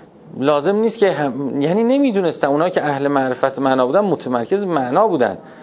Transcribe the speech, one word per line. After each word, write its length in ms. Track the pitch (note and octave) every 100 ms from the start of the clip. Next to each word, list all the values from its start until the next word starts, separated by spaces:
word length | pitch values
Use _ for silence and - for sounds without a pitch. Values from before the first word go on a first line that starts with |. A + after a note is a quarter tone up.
| - - - A2+
لازم 400 | C3+ D3 D3+ G#3
نیست 220 | A3 G#3+
که 140 | G3
هم، 480 | D3+ C#3+ B2 C#3 C3
یعنی 240 | C#3+ G3
نمیدونستن، 640 | A#3 C4+ C#4 G3 F3 - C#3+
اونا 220 | D3 F3
که 140 | F3+
اهل 260 | C#3+ C#3 C#3+
معرفت 500 | C#3+ C3 B2 C3+ C3
معنا 280 | C3+ C3 B2+
بودن 140 | F3+
متمرکز 640 | G#3 C#3 C3 B2 A2+ G3
معنا 440 | G3 D#3+ B2 D#3 A3
بودن. 300 | D#3+ A2 F#2 - -